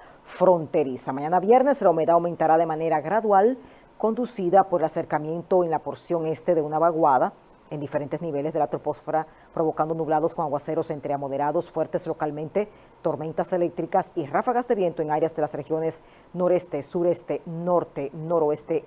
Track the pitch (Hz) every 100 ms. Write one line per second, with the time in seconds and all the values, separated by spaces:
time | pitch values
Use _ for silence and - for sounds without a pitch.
0 | - - - - 185 175 151 165 139 127
1 | - 131 147 180 190 247 262 277 190 160
2 | 156 170 175 165 156 160 170 156 165 156
3 | 147 208 220 196 214 254 - - - -
4 | 214 226 240 - 180 190 185 175 156 -
5 | 160 156 151 170 170 185 175 151 143 131
6 | - 170 160 160 - 165 151 156 170 160
7 | 165 131 175 - _ - - 151 143 147
8 | 143 151 165 143 147 160 147 151 151 151
9 | - 156 156 - - - 160 - 156 165
10 | 151 156 165 165 156 139 - 156 156 151
11 | 151 143 139 139 147 156 165 - 156 175
12 | 165 156 151 147 156 196 208 - - -
13 | 170 147 156 156 170 180 170 170 160 190
14 | 175 - 147 180 220 240 240 214 180 160
15 | 151 151 156 156 151 147 143 160 160 160
16 | - - - 175 180 180 180 147 139 180
17 | 175 170 - 147 - 165 175 175 156 -
18 | 139 170 156 170 151 147 - 160